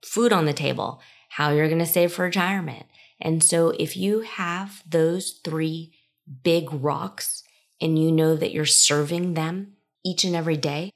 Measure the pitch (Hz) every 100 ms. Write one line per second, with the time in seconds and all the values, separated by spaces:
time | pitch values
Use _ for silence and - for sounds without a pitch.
0 | - 208 233 190 151 139 139 120 95 -
1 | - - - - 147 151 156 165 165 180
2 | 175 175 180 185 180 196 156 117 - _
3 | - - 160 165 - 165 165 165 160 180
4 | 196 214 220 - 175 180 196 - 160 165
5 | 160 180 - - 160 160 160 165 165 _
6 | _ _ - 131 175 165 147 147 147 -
7 | 190 - - - - _ _ - 165 160
8 | 160 160 160 156 - - 147 - - 147
9 | 147 170 180 160 160 185 202 _ _ _
10 | 185 165 185 170 165 156 147 147 190